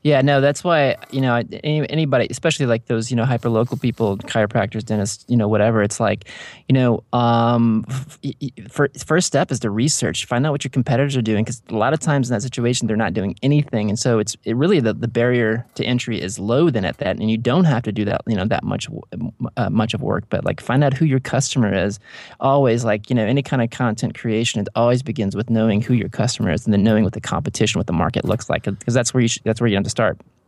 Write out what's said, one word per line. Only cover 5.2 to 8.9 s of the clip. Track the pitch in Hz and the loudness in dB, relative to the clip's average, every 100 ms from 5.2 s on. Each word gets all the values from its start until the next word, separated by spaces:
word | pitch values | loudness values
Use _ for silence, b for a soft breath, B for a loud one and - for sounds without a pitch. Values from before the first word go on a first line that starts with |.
| - | 0
you | 120 | 2
know, | 104 | 2
whatever, | 107 110 113 | 4 4 2
it's | 104 - | 0 0
like, | 107 104 B B B B - | -2 -2 B B B B 0
you | |
know, | 131 123 113 - | 2 4 0 0
um, | 123 120 117 117 120 117 110 107 | 0 2 4 4 4 2 0 -2
f-, | 131 - - | -8 -10 -12
y-, | 139 - | -10 -8
y-, | 143 - 107 | -10 -10 -8
fir-, | - 139 | -2 -2